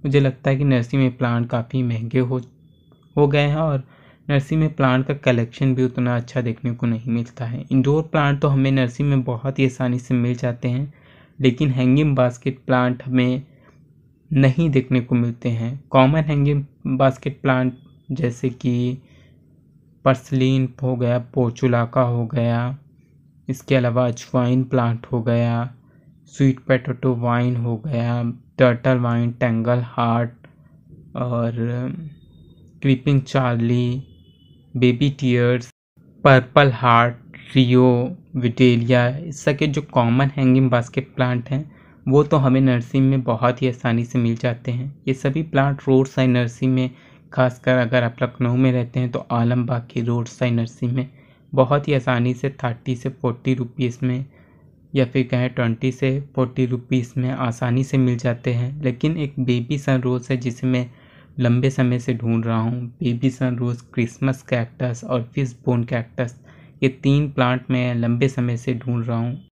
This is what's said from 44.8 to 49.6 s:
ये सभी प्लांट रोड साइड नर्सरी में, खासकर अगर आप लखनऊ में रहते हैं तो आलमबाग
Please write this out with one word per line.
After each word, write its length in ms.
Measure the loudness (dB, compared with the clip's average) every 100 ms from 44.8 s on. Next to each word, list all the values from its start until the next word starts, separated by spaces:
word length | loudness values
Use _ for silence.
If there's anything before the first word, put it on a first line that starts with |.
| -8 -8 -6
ये 60 |
सभी 280 | -2 -2 -4
प्लांट 360 | -2 0 0 -2 2
रोड 180 | 2 2
साइड 240 | 0 2
नर्सरी 380 | 2 0 -2 0
में, 220 | 0 -2 -6 -20 -20 _
खासकर 440 | 0 0 0 0 2
अगर 260 | 2 0
आप 140 | 0 -2
लखनऊ 340 | -6 -2 0 2
में 140 | 2
रहते 280 | 2 -2 -4
हैं 100 | -4
तो 160 | -6 -4
आलमबाग 560 | 0 2 0